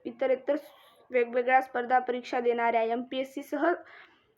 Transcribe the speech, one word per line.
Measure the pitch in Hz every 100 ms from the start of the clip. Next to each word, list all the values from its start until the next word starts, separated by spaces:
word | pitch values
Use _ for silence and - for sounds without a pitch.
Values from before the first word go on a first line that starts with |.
इतर, | - 233 262
इतर | 254 - 294 - - - _ -
वेगवेगळ्या | 247 240 254 247 262
स्पर्धा | 262 247 240 254
परीक्षा | 247 247 247 254
देणाऱ्या, | 240 233 233 233
एमपीएससीसह | 226 233 247 262 262 - 285 294 302 349 - - - _ _